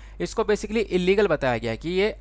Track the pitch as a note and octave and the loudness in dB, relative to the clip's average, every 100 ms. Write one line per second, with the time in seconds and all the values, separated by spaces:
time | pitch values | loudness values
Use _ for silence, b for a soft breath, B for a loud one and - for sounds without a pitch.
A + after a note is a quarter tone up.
0 | B B E3+ - G#3 G#3 G#3 A3 G#3 F3+ | B B -4 -2 0 0 0 -2 0 0
1 | F3+ G3 G3 D3+ C3+ A2+ A2+ A2+ D#3 F#3 | 2 4 4 2 2 0 -2 -4 -2 0
2 | G#3 - | 0 2